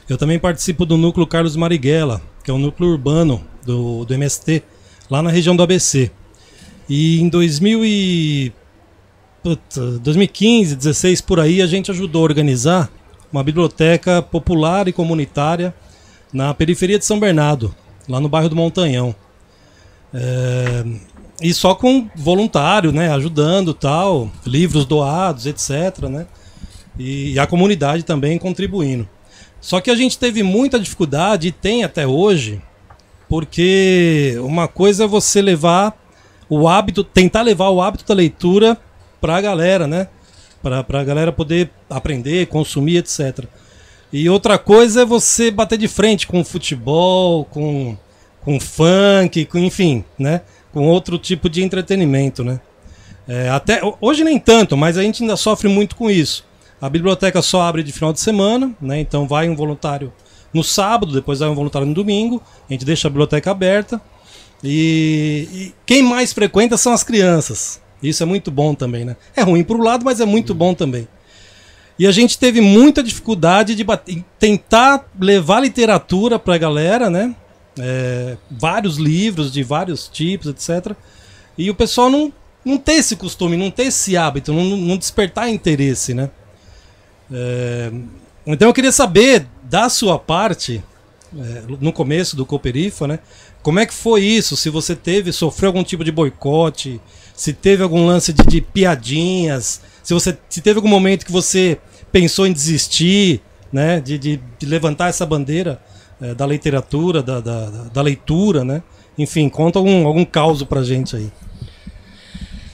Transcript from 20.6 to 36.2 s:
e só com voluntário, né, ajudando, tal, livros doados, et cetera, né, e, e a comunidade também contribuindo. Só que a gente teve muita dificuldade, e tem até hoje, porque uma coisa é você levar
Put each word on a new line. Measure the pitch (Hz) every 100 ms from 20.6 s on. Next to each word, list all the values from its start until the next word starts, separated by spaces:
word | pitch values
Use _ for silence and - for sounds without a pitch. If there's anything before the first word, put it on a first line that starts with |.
| 123 120 117 113 - - - -
e | 165
só | 170 180
com | 190 254 269 220
voluntário, | 160 147 180 220 160 147 214 165
né, | 147 170
ajudando, | 143 147 151 151 190 180
tal, | 147 139 156 196 165 107 -
livros | - 135 175 147
doados, | 131 151 139 160 190 135 127
et | 143
cetera, | - 139 185 185 139
né, | 139 175 - - - - - - -
e, | 127 139 139
e | 135
a | 147
comunidade | 175 196 196 139 160
também | 160 156 139 170
contribuindo. | 185 180 190 196 143 127 104 - _ - - -
Só | - 185
que | 180
a |
gente | 233 254 -
teve | 247 220
muita | 190 196 269 247
dificuldade, | 185 - 165 139 185 208 170
e |
tem | - 190 240
até | 196 - 139
hoje, | 135 202 180 110 104 - _ _ - _ - _
porque | 156 156 - 175 190 190 185 170 156 143 117
uma | 127 165 165
coisa | - 196 196
é | 220
você | 208 - 202
levar | 196 170 170 175 208 - _ _